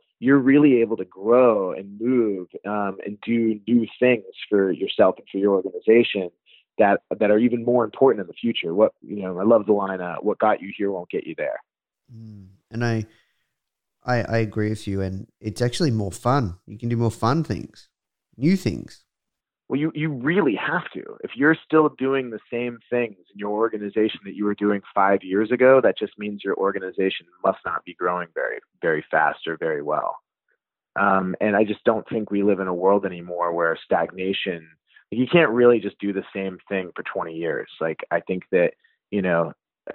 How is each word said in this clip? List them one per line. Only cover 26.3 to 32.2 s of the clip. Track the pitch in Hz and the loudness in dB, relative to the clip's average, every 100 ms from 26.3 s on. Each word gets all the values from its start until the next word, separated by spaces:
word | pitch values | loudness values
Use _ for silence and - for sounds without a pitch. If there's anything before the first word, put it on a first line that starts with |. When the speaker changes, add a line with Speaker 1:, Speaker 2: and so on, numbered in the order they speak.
| 104 | -8
Speaker 1:
your | 98 - | -4 -2
organization | 98 98 92 98 95 - 85 _ | -2 -2 -8 -2 -2 -2 _ _
must | 95 92 | -2 -2
not | 90 85 | -4 -8
be | 87 | -10
growing | - 90 90 82 | -6 -4 -4 -6
very, | 76 58 57 _ _ | -6 -6 -8 _ _
very | 85 78 - | -2 -2 0
fast | 82 76 71 82 | 0 0 -2 -8
or | 80 | -6
very | 82 76 | -4 -4
well. | 73 73 50 - _ _ _ _ _ _ _ - | -4 -4 -4 -8 _ _ _ _ _ _ _ -2
Um, | 101 95 92 - | 2 2 0 -2
and | 107 101 | 0 2
I | |
just | 107 104 | 0 0
don't | 120 110 - | 0 0 -2
think | 120 | -6